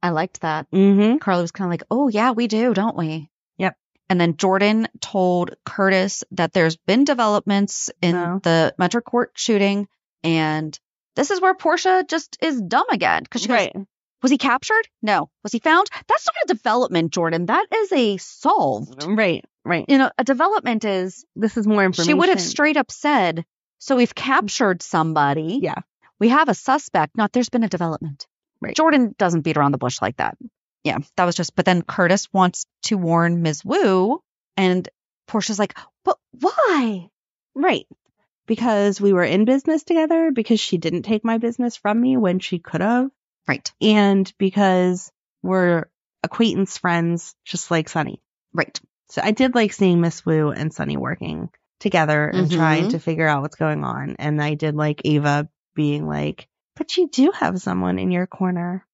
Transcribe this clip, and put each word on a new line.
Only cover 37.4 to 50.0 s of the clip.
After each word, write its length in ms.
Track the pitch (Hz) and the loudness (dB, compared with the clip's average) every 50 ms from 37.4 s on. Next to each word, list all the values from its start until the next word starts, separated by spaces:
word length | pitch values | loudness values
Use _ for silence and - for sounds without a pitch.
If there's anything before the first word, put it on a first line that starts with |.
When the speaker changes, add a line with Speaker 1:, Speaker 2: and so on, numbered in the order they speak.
| _ _ _ | _ _ _
Speaker 2:
Right. 320 | 262 285 370 254 165 - _ - _ _ _ _ _ _ _ _ _ _ - | -2 0 0 0 0 -4 _ -20 _ _ _ _ _ _ _ _ _ _ -6
Because 520 | 233 220 226 247 220 202 202 202 196 - | -4 -2 0 0 2 2 2 2 0 2
we 140 | 202 202 196 | 2 4 4
were 100 | 180 175 | 4 4
in 220 | 127 139 190 214 | 2 2 2 2
business 380 | 220 254 269 - - 311 311 - | 4 2 0 2 0 -2 -2 0
together, 480 | - 349 330 311 302 339 330 330 320 | 0 0 0 2 2 2 2 2 2
because 280 | 277 247 214 - 233 214 | 0 -2 0 0 0 0
she 180 | - - - 175 | 0 -2 -4 -2
didn't 260 | 165 165 175 175 175 | -2 -2 -4 -4 -2
take 200 | - 220 214 _ | -2 -4 -2 _
my 140 | 226 226 226 | -2 -2 -2
business 400 | 226 233 233 - 247 240 - - | -2 -4 -2 -2 -4 -4 -4 -4
from 240 | _ 208 208 226 | _ -2 0 2
me 160 | 240 254 262 254 | 2 2 2 2
when 220 | 220 185 180 185 | 2 2 0 0
she 200 | - - - 175 | -2 -4 -6 -6
could 220 | 165 - - 156 | _ -6 -4 -2
have. 280 | 175 208 233 247 254 269 _ _ _ _ _ _ _ - | 0 2 2 2 0 -2 _ _ _ _ _ _ _ -6
Speaker 1:
Right. 240 | 147 - - - _ _ | -6 -6 -6 -12 _ _
Speaker 2:
And 500 | - 220 214 214 202 196 196 196 190 190 - _ | 2 4 4 4 4 4 4 2 2 0 -2 _
because 760 | 202 190 185 202 202 190 185 185 180 180 180 180 - - _ _ _ _ _ _ | -2 0 2 2 2 4 4 4 2 2 0 -2 -6 -14 _ _ _ _ _ _
we're 440 | - 185 185 185 180 175 170 165 156 _ _ _ _ _ _ _ - | -6 -2 0 2 2 2 2 2 -2 _ _ _ _ _ _ _ -8
acquaintance 540 | - - - 233 220 - - 196 185 - - | -8 -2 0 0 0 2 0 -2 -2 -4 -6
friends, 580 | _ 180 170 170 170 170 170 170 - - - _ _ | _ -2 0 0 0 0 -2 -2 -4 -10 -20 _ _
just 260 | - - 175 - - | -12 -10 -10 -4 -2
like 160 | 175 165 156 - | -2 -2 -2 -2
Sunny. 320 | - 165 151 - - - _ _ _ _ _ _ _ | -4 -4 -4 -4 -8 -14 _ _ _ _ _ _ _
Speaker 1:
Right. 260 | 170 160 - _ - _ _ _ _ _ _ | -4 -4 -4 _ -18 _ _ _ _ _ _
Speaker 2:
So 120 | - - - | -8 -4 -2
I 80 | - | -2
did 240 | 220 - 262 262 247 | 0 2 0 2 2
like 180 | 240 226 208 - | 2 0 0 0
seeing 280 | - 202 185 175 175 | 2 2 4 4 4